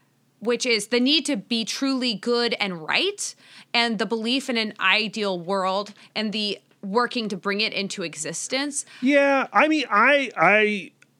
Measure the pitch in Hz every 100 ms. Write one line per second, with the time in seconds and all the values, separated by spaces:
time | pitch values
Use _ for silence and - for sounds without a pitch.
0 | _ _ _ _ 214 240 254 220 202 240
1 | 254 311 285 240 - 233 220 - 269 262
2 | 247 196 233 240 240 240 202 175 151 156
3 | 359 403 - - - - - 240 233 214
4 | 214 226 226 262 269 233 214 - 185 208
5 | 220 220 202 180 165 196 185 190 202 -
6 | - - 214 214 208 - _ _ 196 214
7 | 240 247 214 202 202 202 214 - 196 -
8 | 170 151 151 170 - 262 285 277 - -
9 | 254 285 277 269 233 202 302 311 240 202
10 | 240 285 247 196 170 208 208 208 160 _
11 | _